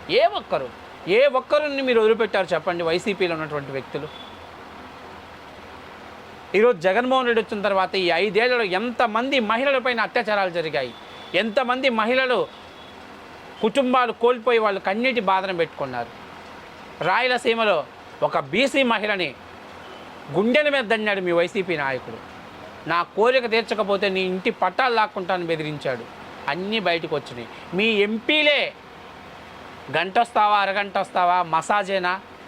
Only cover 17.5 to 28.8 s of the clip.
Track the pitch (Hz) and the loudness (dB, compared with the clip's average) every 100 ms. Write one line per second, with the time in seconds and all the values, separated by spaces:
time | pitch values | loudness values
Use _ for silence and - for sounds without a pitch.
17.5 | 226 220 170 131 - - - 147 165 143 | 2 4 2 0 -12 -20 -2 0 0 0
18.5 | 175 269 269 254 220 208 196 160 123 - | 2 2 4 2 2 0 -2 -2 -6 -18
19.5 | - - - - - - - - 143 214 | -18 -18 -18 -18 -18 -18 -18 -4 0 4
20.5 | 269 294 277 214 220 214 196 180 170 175 | 4 4 2 2 0 2 0 2 2 2
21.5 | 208 185 160 139 131 - 113 - - - | 0 -2 -2 0 -4 -6 -14 -14 -18 -18
22.5 | - - - 151 170 170 - 226 262 233 | -18 -18 -14 -2 -2 -2 2 4 4 2
23.5 | 220 220 214 202 202 202 190 185 185 208 | 0 0 -2 0 2 2 0 -2 0 -2
24.5 | - 185 180 262 226 208 - 180 185 170 | 0 0 2 2 2 0 -2 -4 -2 -2
25.5 | 160 151 147 143 123 120 - - - - | -2 -2 -4 -4 -4 -8 -14 -18 -10 -6
26.5 | 151 190 226 180 170 160 151 - 120 113 | -4 -2 0 0 0 0 -4 -4 -12 -12
27.5 | - - 175 220 214 208 220 - 302 294 | -14 -6 0 2 4 2 0 2 4 4
28.5 | 285 175 - | 4 0 -6